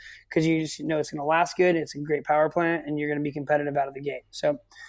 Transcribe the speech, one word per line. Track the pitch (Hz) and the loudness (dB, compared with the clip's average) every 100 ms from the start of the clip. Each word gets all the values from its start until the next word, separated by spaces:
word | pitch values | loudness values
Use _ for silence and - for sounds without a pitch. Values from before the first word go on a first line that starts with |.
| - - - | -20 -20 -4
'cause | 170 160 | 2 2
you | 160 | 2
just | 156 - | 0 -4
know | 151 156 | -2 -2
it's | 147 | -2
gonna | 151 143 | -4 2
last | 160 175 - | 2 2 4
good. | 180 170 | 4 2
It's | 151 143 | -2 -6
a | |
great | 147 147 - | -2 -2 2
power | 151 156 | 2 2
plant, | 175 170 170 147 | 2 0 0 -2
and | 151 | -4
you're | 147 | -2
gonna | 147 | -2
be | 147 | -4
competitive | 147 139 147 147 143 | -4 0 0 2 -2
out | 139 | -2
of | |
the | 139 | -4
gate. | 143 - - | -8 -8 -10
So, | - 151 143 _ - | -4 -2 -2 _ -20